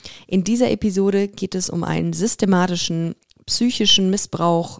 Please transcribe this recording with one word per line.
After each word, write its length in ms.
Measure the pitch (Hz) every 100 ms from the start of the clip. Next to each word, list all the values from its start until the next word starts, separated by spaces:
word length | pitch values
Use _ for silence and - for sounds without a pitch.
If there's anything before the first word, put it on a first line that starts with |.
| - - -
In 160 | 190
dieser 260 | 180 233 240
Episode 580 | 214 214 190 196 196 202
geht 260 | 202 185
es 140 | 185 180
um 160 | 170
einen 300 | 170 160 170
systematischen 1000 | 165 226 - 196 185 180 175 - 165 165 - _ _
psychischen 640 | - - 240 - 208 196 185
Missbrauch, 720 | 202 - 170 170 170 170